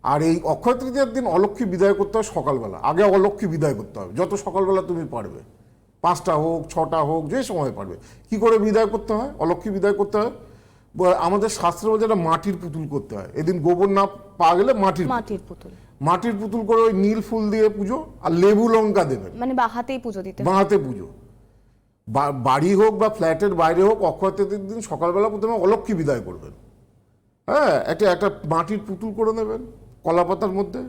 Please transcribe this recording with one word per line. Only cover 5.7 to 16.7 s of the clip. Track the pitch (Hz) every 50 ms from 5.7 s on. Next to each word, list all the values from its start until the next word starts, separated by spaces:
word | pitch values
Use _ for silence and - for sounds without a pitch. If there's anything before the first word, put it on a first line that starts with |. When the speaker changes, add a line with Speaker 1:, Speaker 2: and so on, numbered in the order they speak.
| _ _ _ _ _ _
Speaker 1:
পাঁচটা | - 170 - - - 185 160
হোক, | 147 156 165 165 165 156 -
ছটা | - 170 160 156 165 160
হোক, | 151 143 160 165 156 143
যে | 190 262
সময় | 254 - 208 170 143 131 98
পারবে। | 98 101 95 85 - - - - - - _
কি | 220
করে | 208 208 226 226 220
বিদায় | 208 220 202 220 226
করতে | 208 220 214 214 -
হয়? | 220 214 247 285 285 -
অলক্ষ্মী | 156 165 175 175 - 220
বিদায় | 190 196 175 202
করতে | 202 202 202 202 - 214
হয়, | 214 254 - - - - - - _ _ _ _ _ _ _
ব-, | 156 185
আমাদের | 180 185 151 165 170 190 202 202 220
শাস্ত্রে | 214 - - 175 - - 208 220
বলছে | 220 220 226
একটা | 220 220
মাটির | 190 170 160 165 165 - 202 185 170
পুতুল | 175 170 143 160 156 139
করতে | 143 139 104 - 113
হয়। | 101 92 - -
এদিন | 143 156 170 185 175
গোবর | 143 175 175 175 196 196
না | 196 196 196 196 - - - - - -
পাওয়া | 175 165 175
গেলে | 180 214 254
মাটির | 262 214 196 190
পুতুল। | 165 160 180
Speaker 2:
মাটির | - 254 233 220 - 214 - - -
পুতুল। | 175 - - 175 - - - - - _
Speaker 1:
মাটির | 139 156 175 180 196 240 220 196
পুতুল | 220 208 190 240 220
করে | 196